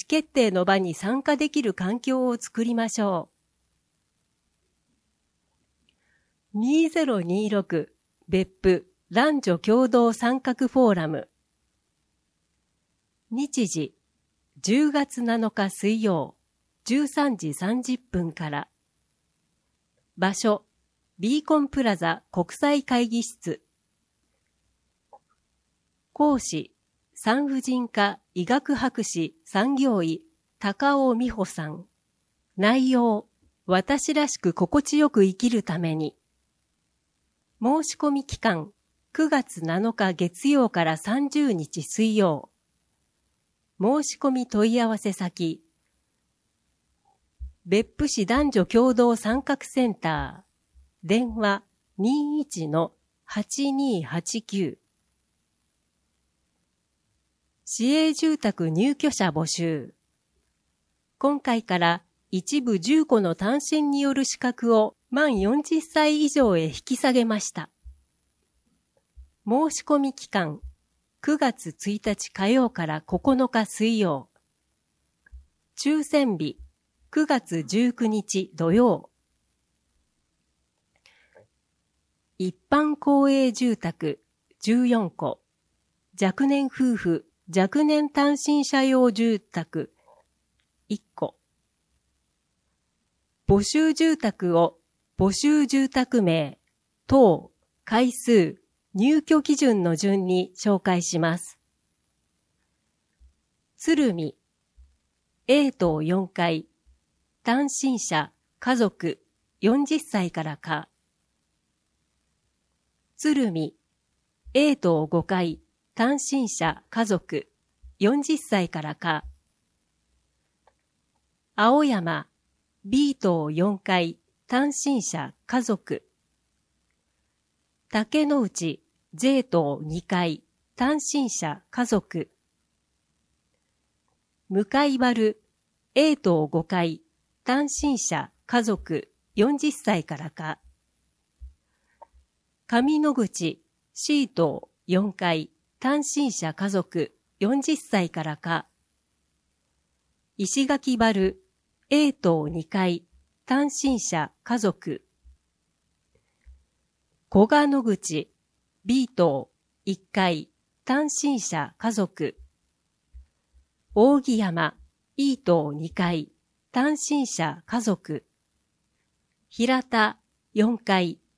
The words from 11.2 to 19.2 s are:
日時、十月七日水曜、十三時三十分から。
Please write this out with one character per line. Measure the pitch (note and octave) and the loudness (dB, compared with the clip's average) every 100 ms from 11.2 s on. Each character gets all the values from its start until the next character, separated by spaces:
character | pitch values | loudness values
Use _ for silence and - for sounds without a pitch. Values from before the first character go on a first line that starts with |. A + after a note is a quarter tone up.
| - _ _ _ _ _ _ _ _ _ _ _ _ _ _ _ _ _ _ _ - | -10 _ _ _ _ _ _ _ _ _ _ _ _ _ _ _ _ _ _ _ -10
日 | A3+ C#4+ - G#3 | -6 -4 -2 -4
時、 | D#3+ C#3+ _ _ _ _ _ _ _ | -2 -6 _ _ _ _ _ _ _
十 | F3 A#3+ D4+ | 0 2 2
月 | C#4+ C#4+ - | 0 -4 -4
七 | A#3 A#3 A3 | -2 0 -2
日 | - G3 | -2 -4
水 | - G3 A3 | -2 -2 0
曜、 | G#3+ E3+ C3 - _ _ _ _ - | 0 0 -2 -10 _ _ _ _ -4
十 | B3+ C#4+ | -2 -2
三 | D4+ C#4+ G#3+ | 0 0 0
時 | D#3 | -4
三 | C#3+ F#3 B3 | -4 -2 -2
十 | B3 B3+ | -2 -6
分 | _ F#3 E3+ | _ -4 -4
か | D#3+ D#3 | -6 -6
ら。 | D3 - _ _ _ _ _ | -6 -8 _ _ _ _ _